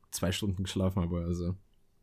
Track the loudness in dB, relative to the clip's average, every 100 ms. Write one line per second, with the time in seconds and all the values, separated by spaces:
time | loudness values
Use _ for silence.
0 | _ -2 0 0 0 0 -2 0 2 2
1 | 0 0 0 0 -2 -4 -8 _ _ _